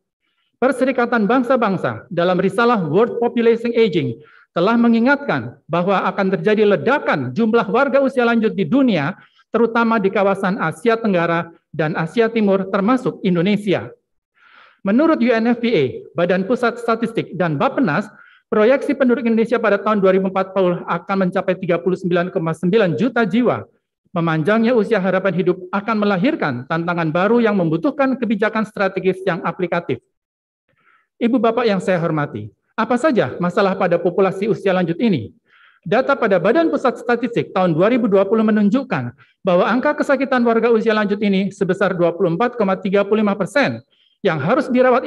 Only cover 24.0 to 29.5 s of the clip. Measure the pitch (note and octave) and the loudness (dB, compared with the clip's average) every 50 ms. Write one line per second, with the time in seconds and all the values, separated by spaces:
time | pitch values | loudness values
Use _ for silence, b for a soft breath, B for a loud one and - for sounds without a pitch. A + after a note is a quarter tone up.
24 | _ _ - F3 E3 E3 D#3+ D#3+ D3 G3 G#3+ A3+ A3+ A#3 B3+ A3+ G3+ - A3 G3 | _ _ -6 -2 -2 0 0 0 0 0 2 2 2 2 2 2 2 2 0 0
25 | F3+ F#3+ F#3 F#3+ F#3+ G3 F#3 F3+ F3+ F3+ F3 F3+ - - - G3 G3+ A#3 A3+ G#3 | 0 0 0 0 0 0 -2 0 0 0 -2 -2 -4 -6 -6 -6 -4 -2 -2 0
26 | G#3 G3+ G3+ F3 F#3+ C#4+ E4 - F#3+ D3+ A#2+ B2 B2+ - E3 E3 E3+ F3+ F3 E3+ | 0 0 0 2 0 0 0 0 -2 -4 -4 -6 -6 -4 -4 -4 -2 -2 -2 -2
27 | E3 D#3 D3 F3 F#3+ G3+ A#3 A#3+ A3+ G#3 G#3 G3 E3+ D#3+ D#3 E3 - C#4+ C4+ - | -2 -2 0 0 2 2 2 2 2 2 2 2 0 0 -2 0 -2 -2 -2 0
28 | C4+ C4 B3+ C4+ A#3 G#3 A#3 F#3+ A3 G#3+ A3 A3 G#3+ - - - G3 F#3+ F#3+ F#3 | -2 -2 0 -2 -2 -2 -2 0 -2 -2 -2 -2 -6 -6 -4 -4 -4 -2 -2 -2
29 | E3+ F#3 F3+ F#3 - F#3+ E3+ F#3 - A3+ | -2 -2 -2 -2 -2 -4 -4 -2 -4 -6